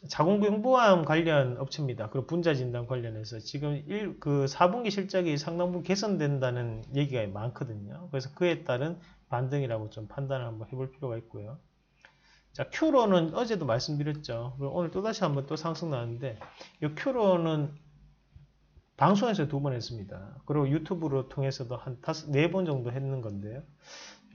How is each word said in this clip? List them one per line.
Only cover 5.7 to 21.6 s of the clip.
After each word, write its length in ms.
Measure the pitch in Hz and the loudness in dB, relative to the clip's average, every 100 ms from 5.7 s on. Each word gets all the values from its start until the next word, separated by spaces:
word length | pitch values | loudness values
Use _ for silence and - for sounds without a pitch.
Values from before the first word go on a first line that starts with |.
| 180 | -2
개선된다는 1000 | - 196 214 185 147 139 127 120 120 110 113 135 | 0 0 2 2 2 2 0 0 -4 -6 -4 0
얘기가 320 | 147 123 104 | 0 0 -2
많거든요. 800 | 98 120 - 120 107 104 139 175 | -4 -6 -4 -8 -8 -10 -12 -6
그래서 240 | 139 127 | -6 -6
그에 300 | - 180 160 | 0 0 2
따른 340 | 160 123 143 175 - - - | 0 -2 -2 -6 -12 -20 -6
반등이라고 640 | 143 135 143 135 113 107 | -2 0 0 0 -2 -6
좀 160 | - 107 | -10 -12
판단을 400 | - 135 135 120 | -8 -4 -4 -4
한번 200 | 110 107 | -8 -10
해볼 220 | 127 131 | -8 -8
필요가 260 | - 139 113 | -6 -6 -6
있고요. 420 | 113 - 104 151 _ _ _ _ - _ _ _ _ | -8 -14 -14 -14 _ _ _ _ -20 _ _ _ _
자, 160 | - 143 | -8 -6
큐로는 600 | - 320 277 220 185 165 | 0 4 6 6 6 4
어제도 320 | 170 240 208 147 | 0 0 0 2
말씀드렸죠. 880 | 113 - 147 147 151 - 117 120 131 | 0 0 -2 -2 -4 -6 -6 -6 -6
그리고 180 | 139 160 | -4 -2
오늘 140 | 170 | -2
또다시 360 | 185 214 220 180 | 0 -2 0 0
한번 200 | 143 139 | 0 -2
또 120 | 156 | -4
상승 320 | 165 156 170 | -4 -4 -4
나왔는데, 500 | 131 117 117 135 107 - - - - | -4 -4 -4 -6 -8 -14 -18 -20 -4
이 60 | 151 151 | -4 -2
큐로는 800 | 277 254 208 180 165 156 143 - - - - _ _ - - _ _ - _ - | -2 2 4 4 4 2 0 -6 -20 -20 -20 _ _ -20 -20 _ _ -20 _ 4
방송에서 540 | 151 202 240 190 147 | 6 6 4 2 0
두 100 | 143 | 0
번 140 | 143 | -2
했습니다. 640 | 123 113 113 101 101 98 - - | -2 -6 -10 -10 -12 -14 -12 -2
그리고 240 | 147 135 | 2 4
유튜브로 580 | 151 156 180 156 139 123 | 2 0 -4 -2 -2 -2
통해서도 480 | - 135 131 | -2 -2 -2